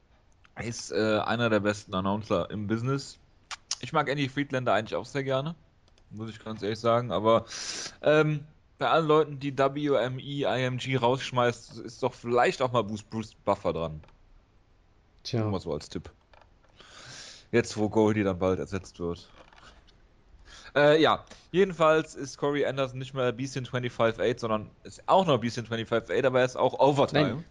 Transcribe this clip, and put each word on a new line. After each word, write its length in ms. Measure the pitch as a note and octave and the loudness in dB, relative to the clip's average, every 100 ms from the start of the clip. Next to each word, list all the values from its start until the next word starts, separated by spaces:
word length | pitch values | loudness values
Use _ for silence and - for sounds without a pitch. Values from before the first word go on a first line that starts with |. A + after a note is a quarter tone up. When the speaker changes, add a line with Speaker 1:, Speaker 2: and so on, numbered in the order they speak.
| _ _ _ _ _ - | _ _ _ _ _ -12
Speaker 1:
Ist, 280 | A2+ A#2+ - | -10 -10 -6
äh, 280 | D#2 G#2+ G#2+ | -2 2 2
einer 320 | - A#2 A#2+ | 0 0 2
der 80 | G#2+ | 2
besten 340 | G2+ G#2 - | 2 -2 -4
Announcer 560 | F#2 G2 G#2 G2 F#2+ - | -4 -2 -4 -2 -2 -2
im 160 | G#2+ G#2 | -6 -4
Business. 540 | A2+ B2 C#3 - - _ _ _ - _ - | -4 -2 -4 -6 -18 _ _ _ -18 _ -10
Ich 120 | C3 | -2
mag 160 | D#3+ C#3 | -2 0
Andy 200 | D3 C3+ | -2 -2
Friedlander 440 | D3 C#3+ C3 A#2+ | -4 -4 -2 0
eigentlich 220 | G#2 A2+ D#2 | 0 0 -6
auch 100 | - | -6
sehr 180 | C#3 | -6
gerne, 300 | C3+ C3 D3 F3 _ _ _ _ _ | -2 -2 -4 -10 _ _ _ _ _
muss 220 | G#2 A2+ | -14 -12
ich 120 | G#2+ | -12
ganz 200 | A2 A2 | -12 -6
ehrlich 160 | G2+ G#2+ | -4 -2
sagen, 320 | A2+ A#2 A#2+ | 2 2 2
aber, 340 | F2+ A2 A2+ - - - - - - | 0 4 4 2 -8 -10 -10 -12 -2
ähm, 380 | - D3+ D3+ D3+ - _ _ _ | 4 6 4 0 -6 _ _ _
bei 100 | C3 | 2
allen 180 | D3 D#3 | 2 4
Leuten, 320 | D#3 D3 C#3 | 4 2 -4
die 180 | C#3+ C3 | -6 0
W 380 | C3+ C#3+ D3 B2+ | 0 0 0 0
M 240 | B2 B2+ | 0 -6
E, 240 | C#3 C#3+ | -8 -4
I 20 | G#2+ | -2
M 320 | A#2+ B2+ B2+ | 0 -2 -4
G 200 | C3 C3 | -2 2
rausschmeißt, 840 | D3 C3 - B2 A#2+ A#2+ - A#2 | 2 2 -2 0 0 0 -10 -16
ist 240 | - - | -16 -6
doch 100 | B2+ | -6
vielleicht 480 | - A#2+ A#2+ A#2+ - | -4 -2 2 2 2
auch 100 | B2+ | 0
mal 120 | A#2+ | 0
Bruce, 180 | G#2 G#2+ | -2 -6
Bruce 320 | - A2+ A2 | -8 -10 -10
Buffer 400 | - - G2 F2+ | -6 -2 0 -2
dran. 280 | D#2+ E2 D2+ - - _ - _ _ _ _ _ _ _ _ | -4 -6 -8 -16 -20 _ -20 _ _ _ _ _ _ _ _
Speaker 2:
Tja. 180 | - A#2 | -6 -4
Speaker 1:
Nur 80 | G#2+ | -2
mal 100 | F#2+ | -4
so 140 | E2 | -4
als 160 | D2+ - | -6 -6
Tipp. 220 | F2 - - _ - _ _ _ _ - - - - - - - | -12 -12 -20 _ -20 _ _ _ _ -20 -20 -20 -18 -20 -20 -2
Jetzt, 240 | A#2 A2+ G#2+ | 0 0 -2
wo 140 | G#2+ | 0
Goldie 340 | A2 G#2+ G#2+ | 4 4 4
dann 140 | F#2+ F2+ | 0 0
bald 220 | F#2 F#2 | 0 0
ersetzt 400 | D2 F#2+ - - | -4 -8 -10 -8
wird. 320 | E2+ E2+ - - - - - - - _ _ _ _ - - - - C3+ | -8 -8 -14 -20 -20 -20 -20 -20 -20 _ _ _ _ -20 -20 -20 -4 4
Äh, 260 | D3 D#3 | 6 6
ja. 240 | C3+ G2+ - - _ | 6 4 -2 -20 _
Jedenfalls 640 | F3 F#3+ E3 D#3 D#3+ - | 0 0 4 4 4 0
ist 240 | - C3+ - | -10 -12 -4
Corey 280 | C#3+ C#3+ G#2+ | -2 0 -2
Anderson 340 | C3+ C3 B2+ | -2 -4 -6
nicht 140 | C3 | -8
mehr 180 | C3+ B2 | -2 -2
Beast 240 | A#2 C3+ C#3 | -2 -6 -8
in 80 | |
twenty-five 560 | B2 B2+ B2 - A2+ A2 | -6 -4 -4 0 0 2
eight, 220 | G#2 A#2+ | -2 -2
sondern 280 | A2+ A2 G#2+ - | -2 -4 -6 -16
ist 180 | F#2+ - - | -20 -14 2
auch 180 | E3+ F3+ | 4 4
noch 140 | B2 | 2
Beast 180 | A#2 A#2+ | 0 -6
in 60 | A2 | -6
twenty-five 440 | A#2 A2 A#2 - | -6 0 -2 0
eight, 160 | F#2+ C3 | 0 2
aber 140 | C3 | 2
er 60 | B2+ | 2
ist 120 | - | 2
auch 200 | B2+ C3 | 0 4
Overtime. 460 | E3+ C#3 C3 C#3+ | 4 4 2 2
Speaker 2:
Nein, 220 | C#3+ C3+ - | 0 -2 -8